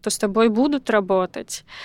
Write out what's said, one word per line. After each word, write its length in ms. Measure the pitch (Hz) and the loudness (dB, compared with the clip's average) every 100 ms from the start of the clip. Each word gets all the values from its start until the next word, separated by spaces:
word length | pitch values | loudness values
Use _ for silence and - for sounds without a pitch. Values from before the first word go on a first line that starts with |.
то 60 | 214 | -6
с 80 | - | -2
тобой 300 | 208 202 233 | -2 2 2
будут 400 | 214 285 285 - | 4 2 0 0
работать. 760 | 220 185 190 185 - - - - - | 0 2 0 0 -6 -12 -14 -14 -18